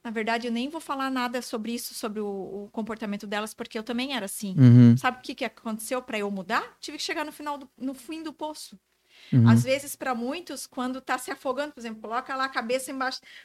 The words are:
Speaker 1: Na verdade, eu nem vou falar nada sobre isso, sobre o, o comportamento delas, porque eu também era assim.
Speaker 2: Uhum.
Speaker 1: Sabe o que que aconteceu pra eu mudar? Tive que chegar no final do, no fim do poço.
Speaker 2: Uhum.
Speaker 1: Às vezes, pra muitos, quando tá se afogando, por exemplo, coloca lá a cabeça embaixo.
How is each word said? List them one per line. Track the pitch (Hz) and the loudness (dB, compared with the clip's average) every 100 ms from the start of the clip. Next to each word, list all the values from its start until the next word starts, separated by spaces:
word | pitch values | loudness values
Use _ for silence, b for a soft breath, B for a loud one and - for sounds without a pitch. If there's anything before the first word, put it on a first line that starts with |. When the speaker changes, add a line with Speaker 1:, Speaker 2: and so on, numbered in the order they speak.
Speaker 1:
Na | 240 | -4
verdade, | 226 220 233 240 | -2 0 0 0
eu | |
nem | 233 269 | -2 -2
vou | 320 | -6
falar | - 277 269 | -6 -4 -2
nada | 262 247 247 | 0 0 -2
sobre | 240 240 220 | -4 -6 -4
isso, | 233 - | -4 -6
sobre | - 233 208 | -8 -6 -4
o, | 208 | -4
o | 196 180 196 208 | -6 -6 -10 -8
comportamento | - 220 214 214 202 208 | -8 -6 -6 -6 -6 -4
delas, | 208 220 | -4 -4
porque | - 226 226 | -8 -8 -8
eu | |
também | 220 240 269 | -4 -4 -2
era | 262 196 | -4 -4
assim. | - 202 185 | -6 -2 8
Speaker 2:
Uhum. | 127 120 120 123 | 10 12 12 10
Speaker 1:
Sabe | 254 247 | 2 -2
o | |
que | - | -10
que | - | -6
aconteceu | 226 - 226 220 - 254 | -6 -6 -8 -8 -4 -6
pra | 254 220 | -4 -4
eu | 202 | -4
mudar? | 196 185 247 480 _ | -4 -2 -2 -4 _
Tive | - 294 | -14 -8
que | |
chegar | - 349 | -6 -4
no | 302 | -6
final | 302 294 285 | -8 -10 -10
do, | 269 _ | -12 _
no | 262 | -8
fim | 269 - 320 | -8 -12 -10
do | 311 | -10
poço. | - 302 302 - 196 _ _ b b b | -8 -10 -10 -16 -20 _ _ b b b
Speaker 2:
Uhum. | 131 117 | 6 8
Speaker 1:
Às | 117 | 8
vezes, | 247 277 285 - | 6 0 -2 -8
pra | 277 | -6
muitos, | 233 240 330 349 269 - | -4 -4 -6 -8 -12 -10
quando | - 254 262 | -6 -4 -6
tá | - 254 | -4 -4
se | - | -4
afogando, | - 277 254 302 | -6 -4 -4 -4
por | 277 | -8
exemplo, | 233 220 | -12 -10
coloca | 214 233 254 269 | -6 -6 -4 -4
lá | |
a | 262 | -2
cabeça | 269 233 254 262 | -4 -2 -2 -2
embaixo. | 269 254 262 b b | -4 -4 -4 b b